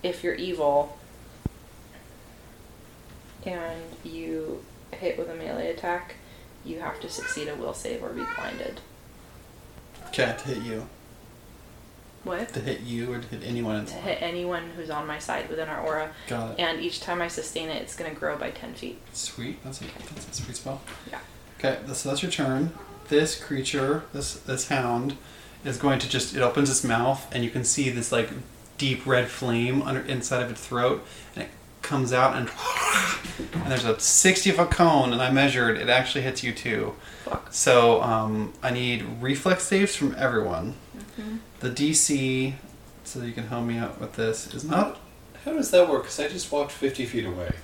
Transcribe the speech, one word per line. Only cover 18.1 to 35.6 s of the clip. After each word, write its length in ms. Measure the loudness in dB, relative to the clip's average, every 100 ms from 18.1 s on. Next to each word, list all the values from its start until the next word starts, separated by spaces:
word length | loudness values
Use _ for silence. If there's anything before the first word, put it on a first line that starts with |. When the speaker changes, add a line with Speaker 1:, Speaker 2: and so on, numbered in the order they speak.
Speaker 1:
grow 240 | -4 -4 -4
by 120 | -6
ten 220 | -8 -12
feet. 260 | -10 -12 -12 -14
Speaker 2:
Sweet, 500 | -10 -10 -8 -10 -10
that's 180 | -12 -12
a, 40 | -12
Speaker 1:
Okay. 80 | -14 -14
Speaker 2:
that's 260 | -14 -12 -10
a 40 |
sweet 140 | -8 -8
spell. 240 | -8 -10 -10 -16 -12
Speaker 1:
Yeah. 100 | -12 -14 -20 -20 -2
Speaker 2:
K, 180 | 0 0 -4
th-, 100 | -6
so 140 | -2
that's 120 | -2
your 100 | -2
turn. 420 | 0 2 2 0 -2 -14 -16 4
This 340 | 4 4 -2
creature, 600 | -4 -2 0 0 2 0 -2
this, 220 | -6 -6
this 340 | -6 -4 -4 0
hound, 480 | 0 2 0 0 -6 -14 -18 -20 -10
is 140 | -6 2
going 220 | 4 4
to 100 | 2
just, 260 | 0 0 2
it 60 |
opens 280 | 4 6 4
its 140 | 4
mouth 420 | 2 4 4 2 -2
and 100 | -2
you 60 | 0
can 140 | 0
see 260 | 2 2 2
this, 220 | 0 0
like, 180 | 0 0 -6 -12 -18 -18 -2
deep 280 | 0 0 4
red 220 | 4 4
flame 520 | -2 0 2 4 2
under, 180 | 2 -2
inside 400 | -2 -4 0 0
of 80 | 0
its 140 | -6 -4
throat, 400 | 2 2 2 -4 -18 -12 -10
and 80 | -10
it 40 | -12 -20 -12
comes 320 | -2 0 4
out 220 | 6 6 4
and, 140 | -4 -4 -2 0 2 4 2 -2 -6 -8 -6 -4
and 80 | 0
there's 120 | 0 2
a 140 | 2
sixty 520 | 6 8 8 8 4
foot 200 | 6 4
cone, 400 | 8 8 8 6
and 80 | 4
I 100 | 4
measured, 460 | 6 6 6